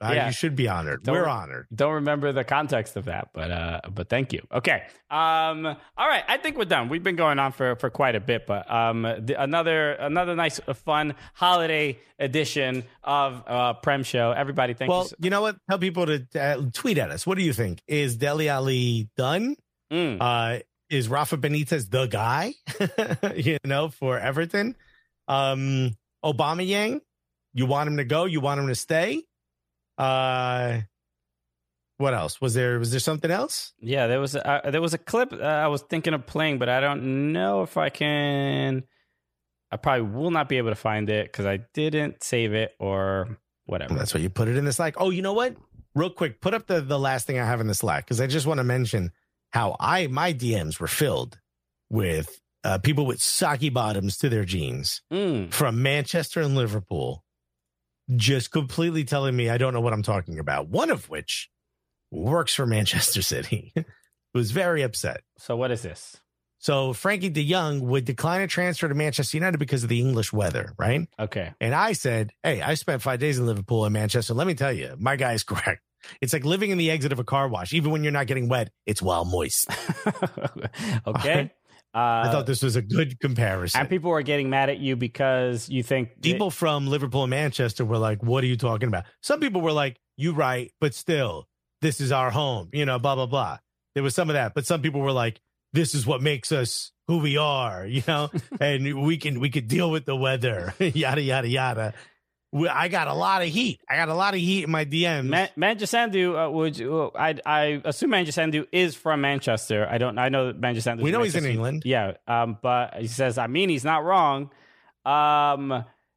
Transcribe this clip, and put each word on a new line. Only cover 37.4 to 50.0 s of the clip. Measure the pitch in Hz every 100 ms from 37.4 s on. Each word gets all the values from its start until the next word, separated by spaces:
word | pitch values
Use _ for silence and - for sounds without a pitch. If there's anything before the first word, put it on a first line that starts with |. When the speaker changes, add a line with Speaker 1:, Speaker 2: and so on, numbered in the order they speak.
| 196 196
Speaker 2:
if | 180 165
I | 147
can. | - 151 147 143 139 139 139 135 131 131 _ _ _ _ _ _ _ -
I | -
probably | 147 127
will | 107 117 170
not | 165 135
be | 131
able | 113
to | 101
find | 110 107 104
it | 107 -
'cause | - 98
I | 98 - 151
didn't | 151 151 - -
save | - 123 110
it | 110 110 -
or | 98 98 95 98 92 107 _ _ -
whatever. | 90 -
Speaker 1:
That's | 151 104 80
why |
you | 90
put | 95 113
it | 131
in | 143
the |
Slack. | 123 160 -
Oh, | 190
you | 185
know | 190
what? | 214 254 - - - -
Real | 139 175
quick, | - 160 -
put | 180 220
up | -
the, | 175
the | 135 143
last | 135 131 -
thing | 127
I | 117
have | 120
in | 110
the | 98
Slack | 104 73 -
'cause | 117
I | 131
just | 156 143
wanna | 139
mention | 123 127 113 107 87 - _ _ _
how | 117 101 -
I, | 120 185